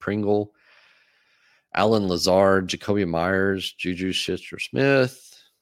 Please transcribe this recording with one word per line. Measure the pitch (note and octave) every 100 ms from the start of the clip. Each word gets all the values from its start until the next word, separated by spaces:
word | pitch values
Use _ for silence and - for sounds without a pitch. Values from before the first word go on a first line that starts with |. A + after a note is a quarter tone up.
Pringle, | - G#2 G2+ G#2 G#2 _ _ _ _ _ _ _ _ _ _ _ _
Allen | - G#2 A2 G2
Lazard, | F2 E2+ F#2 G2 F#2+ F#2
Jakobi | F2 - G#2 F#2
Meyers, | E2 F2 F#2+ G2 F#2+ F2+
Juju | - F2 F2 F#2
Schuster-Smith, | F2+ - F2+ - - - B2 C#3 C#3 B2+ - - - _ _